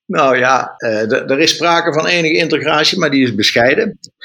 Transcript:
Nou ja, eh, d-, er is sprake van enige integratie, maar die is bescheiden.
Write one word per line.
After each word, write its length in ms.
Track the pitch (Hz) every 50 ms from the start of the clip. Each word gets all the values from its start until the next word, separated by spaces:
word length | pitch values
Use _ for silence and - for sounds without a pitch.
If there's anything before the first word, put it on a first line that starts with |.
| _
Nou 320 | - - 165 143 135 127 127
ja, 360 | 123 131 135 123 - - - -
eh, 240 | - 117 110 107
d-, 300 | 110 107 127 131 - -
er 80 | 135 139
is 160 | 160 156 -
sprake 380 | - 151 170 170 170 165 170 143
van 120 | 156 160 175
enige 260 | 175 175 165 156 160
integratie, 640 | 175 165 151 156 139 123 151 160 151 156 - 185 190
maar 120 | 165 147
die 120 | 139 139 131
is 120 | 120 107
bescheiden. 640 | 101 101 - - 123 117 131 151 208 240 208 - - - - _ _